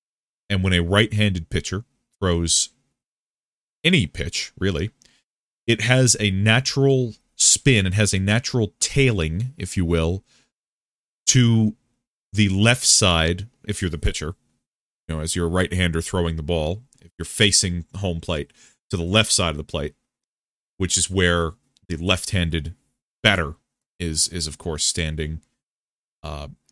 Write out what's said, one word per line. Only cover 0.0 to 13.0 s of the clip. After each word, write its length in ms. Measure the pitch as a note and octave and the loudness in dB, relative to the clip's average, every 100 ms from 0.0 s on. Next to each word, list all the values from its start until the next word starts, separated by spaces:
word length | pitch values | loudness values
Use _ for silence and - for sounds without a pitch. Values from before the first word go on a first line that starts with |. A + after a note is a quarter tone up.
| _ _ _ _ - | _ _ _ _ -4
And 140 | G2 | -2
when 80 | F#2+ | 2
a 80 | F2+ | 2
right-handed 680 | E2+ G2 A2 G#2 G#2 F#2 D#2+ | 2 2 2 2 0 0 -4
pitcher 340 | F2+ - F#2 A2+ _ _ - | -6 -4 -6 -8 _ _ -4
throws 500 | F#2+ E2+ E2+ - - _ _ _ _ _ _ _ _ _ _ _ | -2 0 0 0 -2 _ _ _ _ _ _ _ _ _ _ _
any 240 | - F#3 F2 | 2 2 2
pitch, 440 | - D2 - - - | -4 -8 -8 -10 -4
really, 320 | F#2+ E2 G2 - _ _ _ _ _ _ - | -2 -2 -4 -8 _ _ _ _ _ _ -2
it 140 | A2+ | 0
has 340 | A2+ B2+ C3 - | 2 4 4 4
a 140 | G#2+ | 0
natural 800 | F#2+ G#2 A2+ C3 - C3+ C3+ B2 G#2+ _ - | 2 2 2 2 0 2 2 0 -6 _ 0
spin, 500 | - - - A#2+ F#2+ | 2 4 4 4 4
it 80 | |
has 180 | F#2+ G#2 | 2 2
a 60 | G2 | 2
natural 560 | F#2+ A2 - B2+ G#2+ - | 0 0 0 -2 -2 -2
tailing, 720 | - - C3+ G#2 D#2+ E2 B2+ - | -2 2 2 2 -2 -2 -6 -8
if 200 | F#2 - | -8 -2
you 80 | |
will, 400 | E2+ E2+ D#2+ F#2 - _ _ _ _ _ _ _ _ _ - | 0 2 0 -2 -8 _ _ _ _ _ _ _ _ _ 0
to 480 | C3 A#2+ A2 A2 - _ _ _ _ _ | 4 4 4 2 -2 _ _ _ _ _
the 160 | F#2+ G#2 | 0 2
left 360 | F#2+ A2 A#2+ | 4 2 2
side, 600 | - - | 2 2